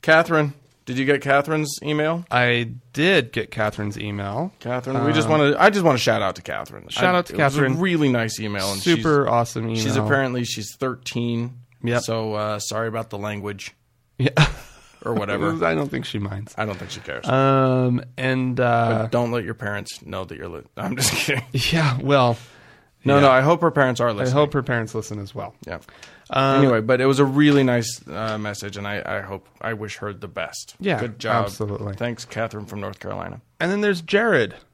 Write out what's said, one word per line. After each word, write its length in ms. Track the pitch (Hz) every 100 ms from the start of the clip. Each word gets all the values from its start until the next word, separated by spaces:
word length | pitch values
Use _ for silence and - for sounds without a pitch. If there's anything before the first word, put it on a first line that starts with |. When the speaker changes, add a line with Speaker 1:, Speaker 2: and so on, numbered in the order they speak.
Speaker 1:
Catherine, 500 | - 160 170 160 147 143 _ _ -
did 120 | 127
you 60 |
get 160 | 135 143
Catherine's 580 | 139 139 143 156 151 143
email? 400 | 147 151 151 170 175
Speaker 2:
I 380 | 123 123 120 117 120 _
did 400 | - 165 190 120
get 180 | - 104
Catherine's 480 | - 107 - 104 101
email. 540 | 104 101 98 107 175 _
Speaker 1:
Catherine, 420 | 120 127 123 135
we 80 | 139
just 160 | 156 151
Speaker 2:
Um, 40 | 156
Speaker 1:
wanna, 180 | 143 147
I 100 | 190
just 140 | 202
wanna 140 | 165 127
shout 240 | 123 107
out 160 | 98 -
to 40 |
Catherine. 460 | - 55 - 52 -
Speaker 2:
Shout 260 | - 185
Speaker 1:
I, 40 | 180
Speaker 2:
out 80 | 175
to 80 |
Speaker 1:
it 40 | -
was 180 | 143 143
a 0 |
Speaker 2:
Catherine. 200 | 135 147
Speaker 1:
really 260 | 185 170 147
nice 320 | 120 113 -
email, 320 | 107 101 98
and 80 | 98
Speaker 2:
Super 440 | 175 165 135 143 139
Speaker 1:
she's, 40 |
Speaker 2:
awesome 460 | 117 117 113 113 113
Speaker 1:
she's 220 | 110 135
Speaker 2:
email. 80 | 107
Speaker 1:
apparently, 400 | 139 135 123 120
she's 320 | - 104 -
thirteen. 800 | 131 123 - 120 120 117 120 127 - _
Speaker 2:
Yep. 200 | 120 120
Speaker 1:
So, 300 | 117 113 110 107
uh, 240 | 107 107
sorry 280 | - 107 113
about 220 | 110 110
the 80 | 104
language. 580 | 104 104 101 101 - _ _ _ _ _
Speaker 2:
Yeah. 120 | 127 - 151 - - - - _
Speaker 1:
Or 100 | 110
whatever. 360 | 113 101 101 -
Speaker 2:
<laughs> 120 | 160 82
I 100 | 156
don't 160 | 143
think 140 | - -
she 140 | 107
minds. 360 | 101 98 107 -
Speaker 1:
I 80 | 110
don't 120 | 92
think 120 | 90
she 100 | -
cares. 260 | - 65 -
Speaker 2:
Um, 760 | 131 135 135 131 127 127 123 123 -
and, 400 | 131 131 127 123
uh, 440 | 123 117 117 110
Speaker 1:
But 80 | 113
don't 200 | 120 120
let 120 | 120
your 100 | 98 110
parents 460 | 107 101 - - -
know 180 | 92
that 140 | 92 -
you're 100 | 90
li-, 160 | 80 - -
I'm 180 | 98 123
just 160 | 123
kidding. 300 | - - 139 -
Speaker 2:
Yeah, 460 | 131 - 165 151 127
well, 360 | 131 139 123 113 - - - - _ _ 139
Speaker 1:
No, 100 | 143
Speaker 2:
yeah. 60 |
Speaker 1:
no, 80 | 139
I 120 | 131
hope 180 | 139 170
her 100 | 165
parents 280 | 151 131 120
are 60 | 120
Speaker 2:
I 40 |
Speaker 1:
listening. 220 | 104 127 135
Speaker 2:
hope 140 | 147
her 100 | 147
parents 320 | 123 120 110 -
listen 240 | 107 104
as 160 | 98 -
well. 180 | 98 - -
Speaker 1:
Yeah. 120 | 85 - - - - -
Speaker 2:
Um, 260 | 131 135 135 139
Speaker 1:
Anyway, 160 | 113
but 180 | 110 127
it 60 | 131
was 140 | 135
a 60 | 139
really 380 | 139 147 143
nice, 380 | 131 120 113 - -
uh, 320 | 82 110 107
message, 380 | 104 101 101 101
and 100 | 101
I, 160 | 104 -
I 160 | 101
hope, 260 | 98 98 _ _
I 120 | -
wish 240 | 110 107 -
her 140 | 104
the 140 | 101 90
best. 480 | 95 80 - - -
Speaker 2:
Yeah, 200 | 190 135
Speaker 1:
Good 200 | 117 107
job. 260 | 113 117 101
Speaker 2:
absolutely. 480 | 95 104 101 104
Speaker 1:
Thanks, 320 | 98 120 113 -
Catherine 400 | - 110 104 104
from 160 | 104
North 180 | 101 98
Carolina. 400 | 98 98 90 104 _ _
Speaker 2:
And 100 | 165
then 80 | 202
there's 220 | 208 180
Jared 540 | 165 202 226 165 107 - _